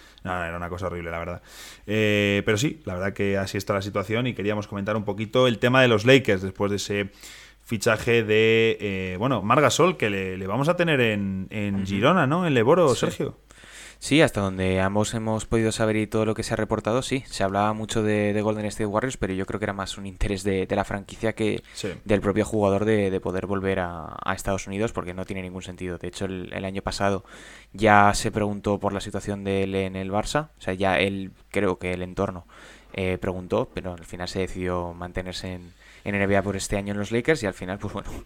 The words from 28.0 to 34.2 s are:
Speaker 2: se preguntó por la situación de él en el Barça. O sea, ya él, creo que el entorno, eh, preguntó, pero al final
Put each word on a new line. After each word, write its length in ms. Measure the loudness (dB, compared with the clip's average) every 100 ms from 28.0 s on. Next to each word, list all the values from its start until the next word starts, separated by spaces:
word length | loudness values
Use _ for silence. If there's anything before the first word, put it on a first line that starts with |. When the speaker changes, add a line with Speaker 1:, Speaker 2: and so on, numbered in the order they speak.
| 8
Speaker 2:
se 180 | 4 -2
preguntó 480 | 0 -2 -2 -2 0
por 140 | 0
la 80 | -2
situación 420 | -4 -8 -6 -6
de 200 | -2 0
él 120 | 0
en 220 | -2 -4 -6
el 160 | -4
Barça. 360 | -2 -2 -4 -4 _
O 20 |
sea, 140 | -8
ya 240 | -2 2 2
él, 320 | 2 -2 -8 -14 -6
creo 280 | 0 0 0
que 160 | -4
el 80 | -4
entorno, 440 | -6 -2 -2 -4 -14 -20 -20 -20 -12
eh, 240 | -4 -2 -2
preguntó, 540 | -2 -4 -2 -2 -2
pero 220 | -6 -8
al 100 | -10
final 240 | -12 -10